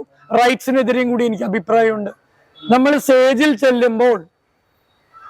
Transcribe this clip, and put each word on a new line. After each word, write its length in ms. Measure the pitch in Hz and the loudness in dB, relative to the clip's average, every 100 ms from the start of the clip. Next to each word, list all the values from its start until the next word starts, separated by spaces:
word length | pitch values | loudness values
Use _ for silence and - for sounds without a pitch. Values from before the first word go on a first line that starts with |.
| - _ _ 226 | -8 _ _ 0
റൈറ്റ്സിനെതിരെയും 680 | 247 262 - 262 240 247 247 | 0 0 -2 -2 0 -2 -2
കൂടി 120 | 240 240 | -2 -2
എനിക്ക് 160 | 202 226 | -4 -4
അഭിപ്രായമുണ്ട്. 600 | 208 180 226 226 214 202 - _ _ _ _ 208 | -6 0 0 0 -2 -8 -14 _ _ _ _ 0
നമ്മൾ 180 | 247 269 294 - | 2 2 0 2
സ്റ്റേജിൽ 460 | 254 262 254 302 240 | 2 4 2 0 2
ചെല്ലുമ്പോൾ 560 | 269 247 240 226 247 208 165 _ _ _ _ _ _ _ _ - - | 0 0 0 0 0 0 -6 _ _ _ _ _ _ _ _ -20 -4